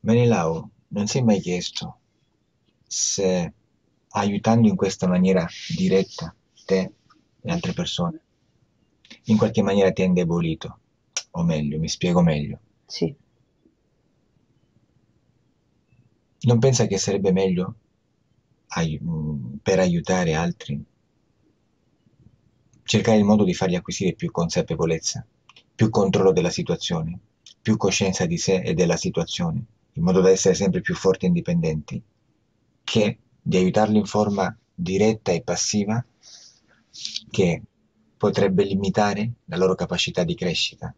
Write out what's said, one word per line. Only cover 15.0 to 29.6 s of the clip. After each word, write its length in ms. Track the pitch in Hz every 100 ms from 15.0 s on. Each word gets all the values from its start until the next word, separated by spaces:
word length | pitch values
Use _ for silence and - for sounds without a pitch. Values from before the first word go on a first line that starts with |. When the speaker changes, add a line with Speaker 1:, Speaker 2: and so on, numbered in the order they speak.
| _ _ _ _ _ _ _ _ _ _ _ _ _ _
Speaker 1:
Non 180 | 117 117
pensa 280 | 135 123 101
che 120 | 95
sarebbe 340 | - 98 98
meglio 420 | 92 95 90 90 - _ _ _ _ _ _ _ _ _
ai-, 300 | - 82 73
mm, 540 | 85 80 76 73 64 -
per 160 | - 95
aiutare 540 | 92 85 82 92 87
altri 480 | 78 87 85 - 71 - _ _ _ _ _ _ _ _ _ _ _ _ _ - _ _ _ _ _
cercare 360 | - 110 110 110
il 60 |
modo 200 | 101 107
di 80 | 98
fargli 220 | 87 92
acquisire 400 | 90 - 87 92
più 160 | - 85
consapevolezza, 960 | - 85 - 80 78 82 80 - - - _ _ - _
più 160 | - 110
controllo 420 | 110 95 92 95
della 160 | 87 82
situazione, 680 | - 82 85 - 85 80 87 _ _ - _
più 160 | - 110
coscienza 480 | 98 92 95 92
di 140 | 90 85
sé 240 | - 95
e 100 | 90
della 240 | 82 87 82
situazione, 680 | 92 85 82 - 85 82